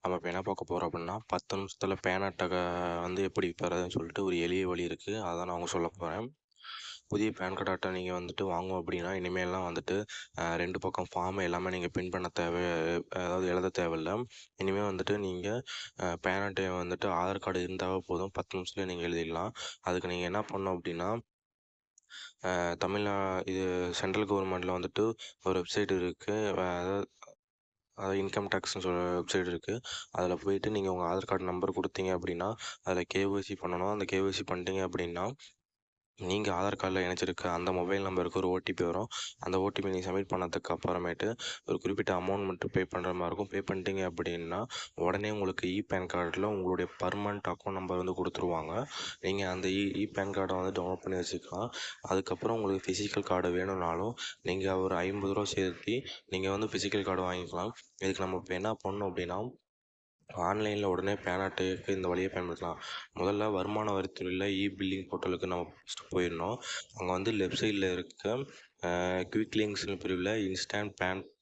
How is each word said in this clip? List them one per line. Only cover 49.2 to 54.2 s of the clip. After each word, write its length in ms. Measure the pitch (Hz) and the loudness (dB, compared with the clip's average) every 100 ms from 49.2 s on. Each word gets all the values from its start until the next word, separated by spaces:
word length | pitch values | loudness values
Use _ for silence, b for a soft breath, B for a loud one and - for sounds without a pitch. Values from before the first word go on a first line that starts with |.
நீங்க 300 | 95 98 95 | -2 0 0
அந்த 180 | 92 92 | 0 2
இ-, 180 | 95 101 | 2 2
இ 120 | 95 104 | 2 0
பேன் 220 | - 98 | 0 0
கார்டை 240 | 98 92 92 | 2 2 2
வந்து 180 | 92 | 2
டவுன்லோட் 280 | 95 90 92 | 0 0 -2
பண்ணி 160 | - 92 | 0 -2
வச்சுக்கலாம். 500 | 87 85 - 90 117 B B B | 0 -4 -6 -4 -4 B B B
அதுக்கப்புறம் 540 | - 95 - 90 110 117 | 0 0 2 -2 0 2
உங்களுக்கு 280 | 101 95 | 2 0
ஃபிசிக்கல் 440 | - 92 101 - 98 | 0 0 0 0 2
கார்டு 220 | 90 90 | 4 4
வேணும்னாலும், 640 | 87 92 95 85 82 104 120 | 2 0 0 0 2 0 -2